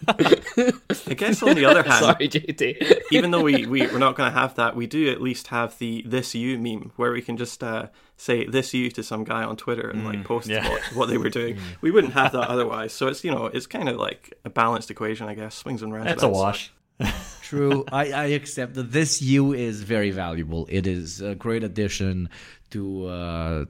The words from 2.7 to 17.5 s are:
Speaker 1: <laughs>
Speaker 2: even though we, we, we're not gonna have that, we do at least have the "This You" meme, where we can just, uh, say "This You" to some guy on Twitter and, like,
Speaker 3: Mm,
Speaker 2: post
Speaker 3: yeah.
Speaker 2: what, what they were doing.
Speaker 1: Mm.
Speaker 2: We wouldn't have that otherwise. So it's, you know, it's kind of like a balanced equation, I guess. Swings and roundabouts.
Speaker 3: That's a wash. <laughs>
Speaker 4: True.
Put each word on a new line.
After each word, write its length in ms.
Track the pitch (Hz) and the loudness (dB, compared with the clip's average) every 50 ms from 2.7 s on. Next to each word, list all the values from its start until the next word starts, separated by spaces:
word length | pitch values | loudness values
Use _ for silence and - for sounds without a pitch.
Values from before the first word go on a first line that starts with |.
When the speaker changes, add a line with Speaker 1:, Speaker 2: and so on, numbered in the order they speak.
| - - - - - | 0 2 6 6 6
Speaker 1:
<laughs> 140 | - - - 151 | 6 6 2 2
Speaker 2:
even 180 | 160 170 175 | 4 4 4
though 120 | 175 170 160 | 4 4 4
we, 220 | 147 139 131 110 | 4 4 2 2
we, 220 | 117 131 135 127 | 2 2 2 2
we're 120 | - - 123 | 2 2 2
not 160 | 135 131 127 | 2 2 2
gonna 160 | - 135 120 113 | 2 0 0 2
have 240 | 127 127 131 - | 0 0 0 0
that, 200 | - 117 117 - | 0 0 0 0
we 100 | 120 120 | -2 -6
do 220 | 110 - 156 156 139 | -4 0 0 2 2
at 120 | 123 - - | 0 0 -2
least 240 | 127 120 - - - | -4 -4 -6 -8 -6
have 300 | 123 117 117 110 - - | -4 -4 -4 -4 -6 -8
the 240 | 120 117 113 113 113 | -8 -6 -6 -6 -6
"This 280 | 117 120 127 123 - - | -4 -4 -4 -2 -4 -4
You" 240 | 117 120 127 131 117 | -4 -2 -2 -2 -2
meme, 340 | 117 120 110 107 - 117 - | -4 -4 -6 -6 -10 -10 -6
where 160 | - 120 120 120 | -4 -2 -2 -2
we 100 | 120 123 | -4 -6
can 140 | - 117 | -6 -6
just, 260 | 113 120 117 - - 135 | -6 -6 -8 -8 -8 -8
uh, 240 | 117 110 113 - - _ _ _ _ _ | -6 -6 -6 -6 -10 _ _ _ _ _
say 280 | - - - 120 117 117 | -8 -2 0 0 0 0
"This 280 | - 113 131 127 - - | 0 0 -2 -2 0 -2
You" 160 | 127 123 120 | -2 -2 -2
to 120 | - - 110 | -4 -6 -8
some 180 | - 117 110 110 | -8 -6 -6 -6
guy 200 | 113 113 113 110 | -4 -4 -4 -4
on 120 | 110 110 | -4 -6
Twitter 320 | 110 - 123 120 113 117 113 | -8 -6 -6 -6 -4 -4 -6
and, 160 | - 110 110 | -6 -6 -6
like, 140 | 110 104 101 | -6 -6 -6
Speaker 3:
Mm, 60 | 98 | -4
Speaker 2:
post 240 | - 117 117 110 110 | -4 -4 -4 -2 -2
Speaker 3:
yeah. 200 | 107 107 - - | -2 -2 -2 -2
Speaker 2:
what, 140 | - - - - 117 | -2 -4 -6 -6 -4
what 120 | 120 127 113 | -2 -2 0
they 80 | 117 117 | 0 0
were 120 | 110 110 | 0 0
doing. 240 | - 120 117 117 110 | -2 -2 -4 -4 -4
Speaker 1:
Mm. 40 | 98 92 90 87 - | -6 -10 -12 -10 -4
Speaker 2:
We 100 | - 160 185 | 0 4 4
wouldn't 220 | 220 160 131 131 | 4 4 4 4
have 180 | 139 131 139 - | 2 2 2 2
that 160 | 127 117 117 | 0 -2 0
otherwise. 440 | 123 123 120 113 113 110 110 110 - | 0 0 0 0 -2 -6 -6 -6 -4
So 140 | - 139 | -2 -2
it's, 160 | 131 135 - - | -2 -2 -2 -4
you 80 | 170 | -4
know, 160 | 143 - 113 | -2 -2 -4
it's 200 | 110 - 127 123 - | -4 -6 -6 -8 -8
kind 200 | - 247 180 135 | -6 -4 -2 -2
of 80 | 123 | -2
like 360 | 107 101 - - - - - - - - | -2 -2 -4 -6 -8 -12 -20 -20 -16 -14
a 60 | 117 | -6
balanced 400 | - - 113 113 120 110 113 - | 0 2 2 2 2 -2 -4 -8
equation, 380 | 101 - 113 110 110 110 113 107 | -10 -6 -4 -4 -4 -6 -8 -10
I 60 | 104 | -10
guess. 200 | 107 110 110 - | -10 -10 -12 -12
Swings 280 | - - - 131 107 110 | -12 -10 -8 -8 -8 -8
and 100 | 110 107 | -8 -8
roundabouts. 300 | 110 113 170 170 - - | -6 -4 -4 -2 2 2
Speaker 3:
That's 100 | 120 98 | 2 4
a 40 | 95 95 | 4 2
wash. 300 | 101 101 - - - _ _ _ _ _ - | 2 0 -2 -6 -12 _ _ _ _ _ -4
<laughs> 440 | 107 101 - - - - - - - | -4 -4 -4 -4 -8 -14 -16 -16 -12
Speaker 4:
True. 420 | - | -6